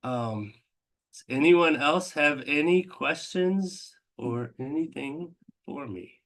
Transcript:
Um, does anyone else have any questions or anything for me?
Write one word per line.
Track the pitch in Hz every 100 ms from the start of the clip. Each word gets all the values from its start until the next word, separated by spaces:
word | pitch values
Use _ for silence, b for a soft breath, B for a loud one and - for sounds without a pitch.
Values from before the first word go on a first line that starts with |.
Um, | 131 123 117 107 104 - _ _ _ _ _
does | - -
anyone | 131 156 175 170
else | 147 143 170 185
have | 151 147 139 127
any | 147 160 180
questions | 185 - 139 151 - 185 180 196 185 - - _ _ -
or | 123 120 120 -
anything | 131 151 160 139 139 151 175 170 _ _
for | - 143 135
me? | 92 80 _